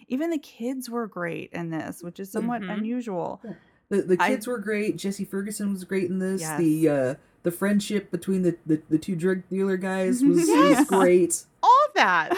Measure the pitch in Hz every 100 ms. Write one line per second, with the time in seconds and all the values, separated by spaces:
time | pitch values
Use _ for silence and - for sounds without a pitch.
0 | _ 262 339 311 - - 240 269 240 233
1 | 214 180 170 156 - 165 165 160 - -
2 | 175 180 196 214 233 240 185 208 220 247
3 | 233 180 - - 220 - _ _ _ 196
4 | 175 180 180 254 233 240 196 208 214 -
5 | 196 196 190 196 202 208 202 190 180 196
6 | 175 185 190 190 156 151 160 156 156 139
7 | 127 143 _ _ 175 170 196 208 - 208
8 | 202 170 - 190 175 170 160 156 - 156
9 | - 170 185 185 - 190 196 185 190 190
10 | 185 247 277 339 330 494 554 247 302 381
11 | 359 185 170 - - _ 415 523 587 370
12 | 208 170 156